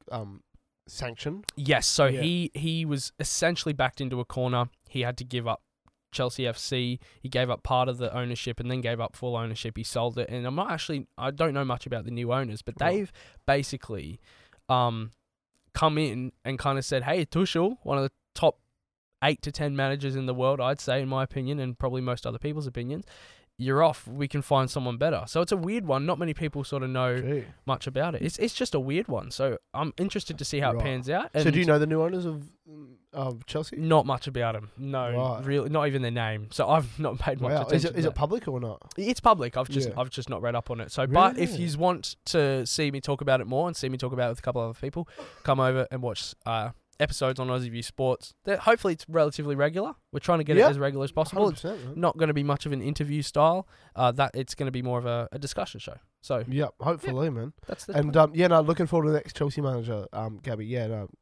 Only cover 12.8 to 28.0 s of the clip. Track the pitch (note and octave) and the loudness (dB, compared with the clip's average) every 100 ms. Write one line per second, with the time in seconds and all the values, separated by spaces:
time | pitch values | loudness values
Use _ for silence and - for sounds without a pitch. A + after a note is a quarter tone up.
12.8 | D3+ G3 G3 - - - - C#3 C#3 C3+ | 0 0 -2 -10 -20 -6 2 2 0 -8
13.8 | - G#2 D2 G2+ _ - _ _ - B2+ | -8 -10 -10 -14 _ -20 _ _ 0 2
14.8 | A#2+ A2+ A2 - _ _ _ _ _ - | 2 0 -8 -14 _ _ _ _ _ 0
15.8 | D#3+ D3+ D3+ A#2 B2+ - B2 C3 C#3+ C3+ | 2 2 0 -2 -8 -8 -8 -4 -2 -2
16.8 | - C3+ B2+ F3 D3+ E3 F#3+ E3 F#3 B3+ | 0 -2 0 0 0 0 2 2 0 0
17.8 | - C#3 C3+ - _ - D#3+ - _ _ | -2 0 -2 -4 _ 2 2 2 _ _
18.8 | _ _ _ - C#3 D#3 D3+ - D3 C#3 | _ _ _ -2 0 0 -4 -4 -2 0
19.8 | C3+ C#3 C#3 C3+ C3 B2+ C3 C#3 B2+ C3+ | 0 0 -2 -2 -2 0 2 2 2 0
20.8 | - C3 C3+ C3 C3 C#3 C3 D3 B2+ B2 | 0 0 0 -2 -2 -4 -4 -4 -4 -4
21.8 | C3 B2+ B2+ A#2+ A#2+ A2+ D3 D3+ C#3 B2 | -4 -2 -2 -4 -4 -6 -4 -4 -6 -6
22.8 | A#2+ D#3 - - - - _ - B2+ C#3+ | -6 -8 -10 -18 -20 -20 _ -6 0 4
23.8 | D#3+ B2+ - C3 C#3+ D3 - C3+ C3 D3 | 4 2 -8 -6 -4 -2 2 2 2 0
24.8 | B2 A#2 D3+ B2 - D#3+ F3 F#3+ E3+ A3+ | -4 0 0 0 -2 -2 0 0 0 -2
25.8 | F3 C3+ D3 D#3 E3+ D3+ D#3+ C#3+ C3+ C#3 | 0 0 0 -2 -2 -4 -4 -4 -6 -4
26.8 | C3 B2+ B2+ B2 B2 C#3+ G#2+ - - C3 | -2 0 0 0 -2 -4 -6 -10 -4 -4
27.8 | - C3+ | -4 -2